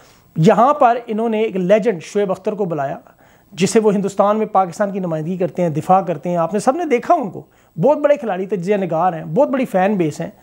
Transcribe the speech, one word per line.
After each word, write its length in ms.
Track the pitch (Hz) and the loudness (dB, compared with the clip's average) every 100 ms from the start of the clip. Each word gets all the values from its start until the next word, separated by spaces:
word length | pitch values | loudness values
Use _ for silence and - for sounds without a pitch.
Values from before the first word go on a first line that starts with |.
| _ _ _ - | _ _ _ 2
यहाँ 360 | 160 196 247 | 4 6 4
पर 220 | 294 254 240 240 | 4 4 2 -2
इन्होंने 340 | 214 233 214 | -4 -2 0
एक 120 | 220 185 | -2 -2
लेजेंड 440 | 180 214 214 180 | 2 2 2 -2
शोएब 280 | - 202 202 | -4 -4 -2
अख्तर 240 | 185 - | -2 -6
को 120 | 202 190 | -4 -4
बुलाया, 320 | 160 139 156 - _ _ _ _ | -4 -6 -8 -16 _ _ _ _
जिसे 280 | - 190 226 | -4 2 2
वो 100 | 214 | 2
हिंदुस्तान 460 | 202 190 - 202 214 | 0 -2 2 2 2
में 100 | 214 | 0
पाकिस्तान 440 | 202 185 156 202 | 0 0 -2 -4
की 80 | 196 | -4
नुमाइंदगी 360 | 185 156 156 180 | -4 -4 -4 -4
करते 240 | 185 - | -4 -2
हैं, 100 | 175 | -2
दिफा 280 | 151 - 185 | -2 2 2
करते 260 | 185 156 180 | 2 -6 -4
हैं। 100 | 175 | -2
आपने 220 | 160 202 | -2 0
सबने 260 | 220 285 339 | 0 0 0
देखा 280 | 247 - | -2 2
उनको, 300 | 339 208 - - _ _ - | 0 0 -10 -18 _ _ -2
बहुत 220 | 208 294 | 2 2
बड़े 180 | 294 285 | 2 2
खिलाड़ी, 300 | 233 180 190 | 0 -6 -4
तजिया 300 | 208 170 208 | -4 -2 -2
निगार 380 | 190 160 180 | 0 0 0
हैं, 200 | 165 160 | -2 -4
बहुत 140 | 165 285 | 0 2
बड़ी 160 | 262 | 0
फैन 320 | 254 190 190 208 | 0 0 0 0
बेस 240 | 160 143 | -2 -4
है, 120 | 170 - | -10 -12